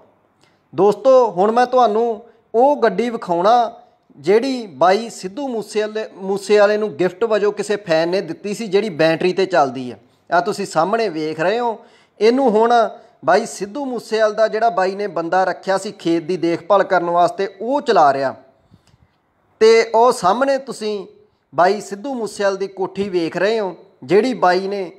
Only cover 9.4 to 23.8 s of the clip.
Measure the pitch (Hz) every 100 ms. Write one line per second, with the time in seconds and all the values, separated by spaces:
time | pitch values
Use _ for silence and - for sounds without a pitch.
9.4 | 185 175 139 127 123 107 _ _ - 170
10.4 | 208 196 196 160 165 226 214 160 156 156
11.4 | 170 226 240 214 - _ _ - 208 254
12.4 | 269 208 233 240 202 - - _ 135 185
13.4 | 226 - 202 240 277 240 - 220 220 214
14.4 | 220 208 226 190 185 196 202 165 165 185
15.4 | 185 175 - 190 208 - 170 170 156 180
16.4 | 170 165 - 202 185 180 175 175 170 170
17.4 | 196 - 226 285 285 196 147 135 135 110
18.4 | _ _ _ _ _ _ _ _ _ _
19.4 | _ - 220 226 - 220 247 240 180 226
20.4 | 269 269 269 202 214 208 180 - _ _
21.4 | _ 135 180 208 - 202 277 254 202 -
22.4 | 196 190 190 - 180 - 202 180 160 170
23.4 | 196 226 190 165